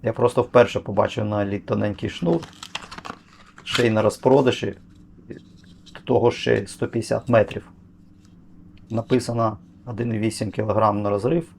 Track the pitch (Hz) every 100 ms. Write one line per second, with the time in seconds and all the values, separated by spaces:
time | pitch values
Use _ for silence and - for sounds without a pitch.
0 | 117 110 120 127 120 123 120 - - 101
1 | 107 - 107 104 98 98 - 107 104 98
2 | 104 - - 165 - - - - - -
3 | - - _ - - - - - 120 107
4 | 107 - 135 135 127 - 110 - - -
5 | - - - - - - - - - -
6 | - 127 120 - 120 113 98 - 120 117
7 | - 117 - 117 101 - - - - -
8 | - - - - - - - - - 113
9 | 113 127 117 117 113 107 - - - 110
10 | 120 110 110 - 107 - 107 104 107 104
11 | 101 101 113 160 -